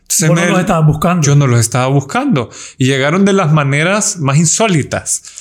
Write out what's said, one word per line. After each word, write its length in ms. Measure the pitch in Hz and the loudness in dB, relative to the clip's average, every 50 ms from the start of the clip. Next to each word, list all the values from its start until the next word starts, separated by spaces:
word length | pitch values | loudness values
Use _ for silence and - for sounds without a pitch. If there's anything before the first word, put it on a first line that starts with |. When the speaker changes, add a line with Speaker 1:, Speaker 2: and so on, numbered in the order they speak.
Speaker 1:
Entonces 260 | _ - - - 165 | _ -6 -4 -2 0
Speaker 2:
Vos 120 | 160 170 165 | 2 2 2
no 40 | 175 | 2
Speaker 1:
me 40 | 180 | 0
Speaker 2:
los 100 | 196 185 | 0 0
estabas 260 | 175 - 180 160 156 | 0 0 0 2 2
buscando. 340 | 151 151 - - 170 180 175 | 2 2 2 0 0 0 0
Speaker 1:
Yo 140 | 147 143 147 | 2 2 4
no 100 | 143 143 | 4 4
los 140 | 127 120 117 | 4 2 2
estaba 260 | 110 - - 123 127 | 0 0 -2 -2 0
buscando. 640 | 131 139 143 139 - - 240 294 285 190 131 110 - - - - - - - | 0 0 0 -2 -2 -6 -4 -2 0 0 -2 -2 -6 -10 -20 -20 -18 -6 -2
Y 60 | 131 | -2
llegaron 380 | 127 139 131 135 147 160 202 196 | 0 0 0 0 0 2 2 2
de 80 | 202 196 | 2 2
las 200 | 196 180 147 156 | 2 2 2 2
maneras 640 | 151 143 135 139 147 160 180 202 214 202 - - | 2 2 0 0 0 0 0 0 -2 -2 -4 -6
más 200 | 175 135 135 139 156 | -4 -2 0 2 2
insólitas. 840 | 175 - - - 220 220 175 143 110 - 107 95 - - - - - - - - | 2 0 0 0 0 0 0 0 -2 -2 -6 -8 -6 -6 -8 -8 -10 -16 -20 -20